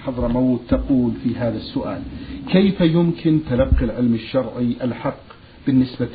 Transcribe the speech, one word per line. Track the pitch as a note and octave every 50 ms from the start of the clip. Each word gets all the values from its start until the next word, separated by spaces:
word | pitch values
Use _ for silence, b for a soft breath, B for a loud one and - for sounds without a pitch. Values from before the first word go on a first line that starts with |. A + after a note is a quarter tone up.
| -
حضرموت | C3 B2+ A2+ A#2+ A#2+ A#2+ B2+ C3 B2+ B2+ A#2+ - -
تقول | C3+ B2+ - - C#3 B2+ A#2+ A#2 A2 - -
في | B2 A2
هذا | G2+ A#2+ A#2 A2
السؤال: | A2 - - - C3+ - G#2 G2 - - - B B B B B B B -
كيف | - F#3 G3+ G3 F#3 -
يمكن | F3+ E3 D#3 E3+ F3 E3+ E3 - - D#3+ D#3 D#3 D#3 -
تلقي | B2 A#2 C3+ C3 - - C3+
العلم | A#2 - B2 B2+ A#2+ A#2
الشرعي | A2 - - - C3 B2+ A2 - B2 B2 A#2+ A#2+ -
الحق | - B2 A2 - - C#3+ - - - - - - B B B B B
بالنسبة | - C3 C3 B2 - - - B2 A#2